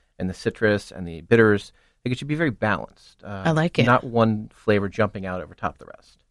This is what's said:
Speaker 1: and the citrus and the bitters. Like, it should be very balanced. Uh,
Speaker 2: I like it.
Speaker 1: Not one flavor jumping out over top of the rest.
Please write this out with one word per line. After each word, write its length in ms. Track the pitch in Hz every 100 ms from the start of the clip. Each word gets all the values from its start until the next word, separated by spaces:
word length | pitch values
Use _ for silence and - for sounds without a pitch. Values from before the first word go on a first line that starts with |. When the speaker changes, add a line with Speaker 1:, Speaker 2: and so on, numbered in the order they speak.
| _ -
Speaker 1:
and 100 | 92
the 60 |
citrus 560 | 92 - - 107 104 -
and 160 | - 87
the 120 | 82
bitters. 500 | 85 117 110 101 - _ _ _
Like, 80 | 123
it 60 | 127
should 100 | 143
be 60 |
very 160 | 151 160
balanced. 720 | 98 107 95 - _ _ _
Uh, 180 | - 98 123
Speaker 2:
I 60 |
like 260 | 156 170 -
it. 60 | 123
Speaker 1:
Not 180 | 123
one 460 | 123 117 113 107 110
flavor 360 | _ - 104 98
jumping 360 | - 101 101
out 160 | 95 92
over 140 | 78
top 200 | - 85
of 40 | -
the 80 | -
rest. 320 | - _ _ _